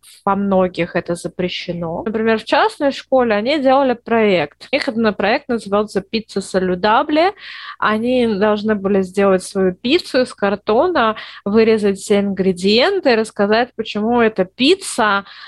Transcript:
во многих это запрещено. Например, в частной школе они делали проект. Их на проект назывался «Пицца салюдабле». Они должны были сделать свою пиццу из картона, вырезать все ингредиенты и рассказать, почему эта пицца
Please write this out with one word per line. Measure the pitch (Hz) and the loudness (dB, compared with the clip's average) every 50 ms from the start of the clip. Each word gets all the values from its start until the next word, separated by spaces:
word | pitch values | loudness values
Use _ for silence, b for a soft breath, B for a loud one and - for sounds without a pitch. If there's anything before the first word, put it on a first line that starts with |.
| _ - - - - | _ -20 -20 -8 -4
во | 196 196 | -2 -2
многих | 196 202 196 196 185 185 180 180 170 170 170 - | 0 0 0 2 2 2 0 0 -4 -6 -4 -4
это | 180 170 - 170 | -4 -4 -4 -6
запрещено. | 170 - 170 - - 180 180 - - - - 170 170 170 165 165 - 349 | -6 -8 -8 -8 -6 -6 -6 -6 -8 -8 -8 -8 -8 -6 -8 -8 -6 -6
Например, | 220 214 226 220 226 226 214 | -6 -4 -2 0 0 0 -2
в | - | -2
частной | - 311 294 370 440 - - 302 277 | 0 0 2 2 2 0 -2 -2 -2
школе | 269 - - _ 269 262 247 233 208 | -2 -4 -4 _ 0 2 2 2 2
они | 208 214 254 302 311 | 0 0 0 0 0
делали | 254 262 262 277 285 262 240 | 2 2 4 4 2 2 0
проект. | 240 _ - 226 226 220 208 185 170 147 - - _ - - - | -2 _ -2 0 2 2 4 2 2 0 -2 -6 _ -8 -4 -4
Их | 285 - 285 | -4 -2 -2
на | 220 226 226 214 202 | -2 0 0 0 0
проект | - 202 196 233 311 - - | 0 0 0 0 0 -2 -4
назывался | 240 220 - 202 196 208 214 208 - 202 | -6 -6 -4 -2 -2 -2 0 -2 -4 -6
«Пицца | 196 - - 226 214 - - 202 | -6 -4 -6 -6 -6 -6 -6 -8
салюдабле». | 190 - - 190 185 185 180 180 180 208 220 247 302 302 302 311 330 392 415 B B B B B B B B B | -6 -4 -2 -2 -2 -2 -2 0 0 2 2 2 2 2 2 2 2 2 0 B B B B B B B B B
Они | - 208 214 220 226 247 254 247 240 | -2 -2 0 0 0 0 0 0 0
должны | 226 214 185 208 214 208 208 202 220 220 | 0 0 0 2 2 0 0 0 -2 -2
были | 202 190 196 202 190 190 | -2 0 0 0 0 0
сделать | 180 185 202 196 196 190 185 185 | 0 0 0 2 4 2 2 0
свою | - - 196 190 185 185 | -4 -4 -2 0 0 -2
пиццу | - - 240 294 349 - - - 262 254 | -2 -2 0 0 0 0 0 -2 0 0
из | - - | -2 -4
картона, | - 202 202 208 202 - - 214 240 320 370 339 294 233 220 214 B B B B B B | -4 -4 -2 -2 -2 -2 0 2 2 2 2 2 0 0 0 0 B B B B B B
вырезать | 202 202 226 220 220 220 220 202 202 196 196 | 0 2 4 4 4 4 2 2 0 -2 -2
все | - - 208 202 | -2 0 0 2
ингредиенты | 202 202 190 190 185 190 185 175 180 196 214 233 277 370 403 381 - 277 233 | 2 0 -2 -2 0 0 0 0 2 2 2 4 2 2 0 0 0 2 2
и | |
рассказать, | 214 226 - - - 202 202 214 226 247 240 _ | 0 0 -2 -4 -2 0 0 2 0 0 -2 _
почему | - 220 - - 208 208 226 240 240 | -8 -10 -8 -6 -4 -2 0 0 2
эта | 233 220 220 - 180 | 2 0 0 -2 -4
пицца | 185 _ - 247 285 381 381 - - - - 226 208 196 196 202 B B B B | -4 _ 0 2 2 2 2 0 -4 -4 -2 0 0 0 0 -4 B B B B